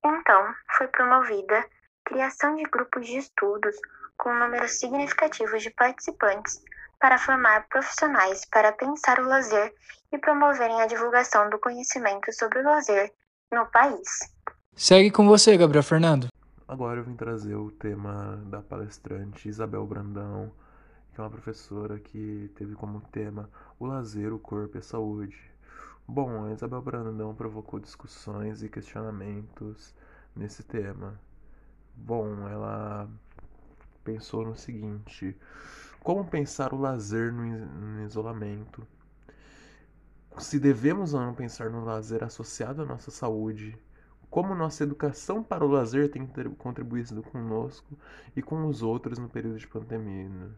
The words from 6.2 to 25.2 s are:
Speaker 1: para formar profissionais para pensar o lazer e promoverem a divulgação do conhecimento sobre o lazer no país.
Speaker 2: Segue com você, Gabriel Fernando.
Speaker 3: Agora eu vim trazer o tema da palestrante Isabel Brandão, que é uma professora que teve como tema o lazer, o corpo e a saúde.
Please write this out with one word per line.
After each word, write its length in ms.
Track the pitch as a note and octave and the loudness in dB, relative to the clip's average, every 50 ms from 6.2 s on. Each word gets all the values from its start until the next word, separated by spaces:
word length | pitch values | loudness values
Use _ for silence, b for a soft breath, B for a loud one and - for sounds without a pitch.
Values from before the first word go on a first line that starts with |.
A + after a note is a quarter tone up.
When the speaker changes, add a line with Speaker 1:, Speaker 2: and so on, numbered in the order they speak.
| - G#3 G3 G#3 G#3+ - - - _ b b b b b b _ | 2 2 2 2 -4 -10 -12 -12 _ b b b b b b _
Speaker 1:
para 180 | - C4 C4 B3+ | 6 8 8 6
formar 500 | - - C4+ C4 B3 A3+ G#3+ G#3+ G#3+ _ | 6 2 2 6 6 6 6 6 4 _
profissionais 760 | - C4 C#4 - - - D#4 D4+ C#4 A3+ F#3+ F#3+ F#3+ F#3+ - | 0 0 0 0 -2 0 0 2 4 4 4 4 2 -2 -6
para 260 | _ - A3 G#3+ G#3+ | _ 4 6 6 6
pensar 480 | G#3+ - B3+ C4+ C#4+ D4 - - B3 B3 | 4 2 -2 -4 -2 0 4 4 4 4
o 80 | B3+ C4 | 4 4
lazer 460 | C4 C4+ C4 A3 G#3+ G#3 G#3 A3+ b b b b b b b _ | 4 4 4 4 2 2 2 0 b b b b b b b _
e 60 | - C#4+ | -8 0
promoverem 640 | - D#4 D4 C#4+ C#4+ C#4+ C#4+ B3+ A#3+ A3+ A3+ A3+ | 2 2 4 6 6 4 6 4 2 0 4 2
a 60 | A3+ A3 | 2 2
divulgação 640 | A#3 A3+ A#3 A#3+ A#3 B3 B3 B3 - G#3+ G#3 G#3 | 2 0 0 4 4 4 2 6 4 4 4 4
do 100 | G#3 G#3+ | 2 -2
conhecimento 720 | - B3 B3 A#3+ B3+ - - C4+ A#3+ G#3 G3 G3+ - - | -2 -4 -4 -4 -6 -4 -4 0 0 0 -2 0 -6 -8
sobre 280 | A3+ - A#3 A3 - B3+ | -4 -2 -2 0 0 2
o 40 | C4+ | 4
lazer 480 | D4 D4+ D4+ C#4+ - G#3 G3 G3+ G#3 _ _ _ _ _ _ _ _ | 4 4 4 4 2 2 2 2 0 _ _ _ _ _ _ _ _
no 140 | - A#3 A3+ | -2 -2 -2
país. 420 | - - A3+ B3+ C#4+ B3 - - - - - - - _ _ _ - - _ _ _ _ | 4 6 6 6 6 4 -2 -8 -8 -8 -8 -10 -12 _ _ _ -14 -14 _ _ _ _
Speaker 2:
Segue 360 | - - - F#3 F#3+ G3 G#3 | 0 8 10 10 12 10 10
com 160 | G3+ - G#3 G3+ | 8 8 10 12
você, 300 | G#3 G3+ - A3 G#3+ F3+ | 12 12 12 10 10 10
Gabriel 260 | F3 D#3+ C#3+ D3 C3+ | 10 8 8 6 6
Fernando. 440 | - E3 D#3+ E3 E3 D#3 C#3 B2 B2 - _ _ _ _ - _ - | 6 4 4 6 6 6 4 2 -2 -8 _ _ _ _ -20 _ -14
Speaker 3:
Agora 320 | C3 C3 B2+ A#2 A#2+ A#2+ | -8 -8 -6 -6 -6 -6
eu 40 | A#2 | -8
vim 120 | A#2+ B2 | -10 -10
trazer 400 | A#2 A2+ A#2 A#2 A2 G#2 G#2 G#2 | -10 -8 -6 -6 -6 -6 -6 -6
o 160 | G#2 G#2+ G#2 | -6 -6 -8
tema 680 | G#2 - - G#2+ G#2 G2+ G2+ G2+ G2+ G2+ G2+ G2+ G2+ G2+ G#2 | -10 -8 -8 -8 -6 -6 -8 -8 -8 -8 -8 -8 -10 -10 -10
da 160 | G2 G2+ G#2 | -12 -12 -12
palestrante 880 | G#2 - F#2+ F#2 G2+ G#2 - - _ - G2 G2 G2 G2+ G#2 - - G#2+ | -12 -12 -10 -10 -10 -12 -14 -16 _ -12 -10 -10 -10 -12 -14 -12 -12 -12
Isabel 360 | G#2 G#2+ A2+ G#2+ G#2 G2+ G2+ | -8 -8 -8 -8 -6 -8 -8
Brandão, 640 | G#2 G#2+ G#2 G2+ G2+ G2+ G2+ G#2 G#2 G2+ G2+ G2+ G#2+ - - - _ - - - - - _ _ _ - | -8 -8 -10 -10 -10 -10 -10 -10 -10 -10 -10 -10 -12 -14 -20 -20 _ -20 -20 -20 -20 -20 _ _ _ -14
que 60 | - | -14
é 40 | G#2+ | -12
uma 60 | G#2+ | -12
professora 680 | A2 G#2+ - A2+ A2 - - - G2+ G#2 G#2+ G#2+ G#2 G#2 | -12 -14 -12 -12 -14 -14 -14 -14 -12 -10 -10 -10 -10 -12
que 520 | - - - A2 G#2+ G#2+ G#2+ G#2 G2+ G2+ - | -14 -16 -14 -12 -10 -10 -10 -12 -12 -14 -14
teve 200 | - G#2 G2+ G#2 | -14 -14 -14 -12
como 260 | G#2 - G#2 G#2 G#2 | -12 -12 -12 -12 -12
tema 480 | - - - A2 G#2+ G#2+ G2+ G#2 G#2 G2+ b b b b b b | -14 -12 -10 -10 -10 -8 -10 -12 -14 -16 b b b b b b
o 60 | A#2+ | -10
lazer, 480 | B2+ C3+ C3+ A#2+ G#2+ G2+ G#2 G#2 G#2+ A2 | -8 -8 -8 -10 -10 -8 -8 -6 -6 -8
o 60 | A2 | -8
corpo 380 | - - G#2+ G#2 G#2 G#2 - F#2+ | -10 -10 -8 -8 -8 -8 -10 -14
e 20 | |
a 20 | |
saúde. 680 | F#2 - - A#2 A2 G#2+ G#2+ G#2+ | -14 -10 -8 -6 -6 -6 -6 -8